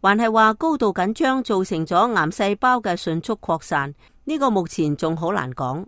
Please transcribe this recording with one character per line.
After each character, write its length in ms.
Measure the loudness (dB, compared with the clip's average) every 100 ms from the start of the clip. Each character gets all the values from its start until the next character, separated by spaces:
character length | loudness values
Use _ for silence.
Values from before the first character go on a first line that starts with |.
還 180 | 2 2
係 140 | 4
話 220 | 4 4
高 220 | 4 0 2
度 160 | 0
緊 200 | 0 -2
張 280 | 0 0 0
造 180 | 0 -2
成 240 | 0 -2 0
咗 260 | 2 4
癌 120 | 2 0
細 300 | 0 -2 0
胞 220 | 2 2
嘅 180 | 0 -4
迅 260 | -4 -6
速 120 | -4
擴 280 | -6 -2 -4
散， 320 | -2 -2 -2 -10 _ _
呢 140 | -6 0
個 120 | 2
目 160 | 2 -2
前 300 | -2 -2 0
仲 200 | -2 -2
好 140 | -2
難 220 | -4 -4
講。 320 | -6 -6 -6